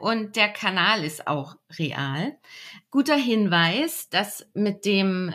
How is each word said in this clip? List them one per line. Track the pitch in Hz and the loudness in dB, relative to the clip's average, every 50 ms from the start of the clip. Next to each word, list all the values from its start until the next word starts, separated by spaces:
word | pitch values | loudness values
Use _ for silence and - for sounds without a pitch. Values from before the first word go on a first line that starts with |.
und | - 208 226 226 214 208 - | -2 -2 0 0 -2 -2 0
der | 226 214 208 | 2 2 2
Kanal | 208 - - 202 185 190 170 190 220 214 156 | 0 -2 -4 -2 0 2 2 2 2 0 -2
ist | 156 151 - - | -4 -6 -6 -4
auch | - 147 147 135 - - - _ _ 160 - | -2 -2 -2 -4 -6 -12 -20 _ _ -8 -6
real. | 165 - - - 139 139 135 147 180 262 - - _ - - - - - - - - _ | -4 -4 -4 -4 -4 -4 -4 -4 -4 -6 -6 -10 _ -20 -20 -20 -20 -20 -20 -20 -14 _
Guter | - 269 285 294 302 | 0 0 2 4 2
Hinweis, | 285 262 247 226 220 208 190 175 170 165 165 175 240 302 330 - - - - | 2 2 2 2 2 2 4 4 4 4 4 2 0 0 -2 -4 -8 -8 -4
dass | - 180 208 202 - - - - - | -2 -2 -2 -2 -6 -12 -16 -8 -4
mit | - 208 208 202 - - | 0 0 0 0 -2 0
dem, | 196 208 196 190 190 185 185 185 175 170 | 2 2 4 4 2 0 0 -2 -4 -4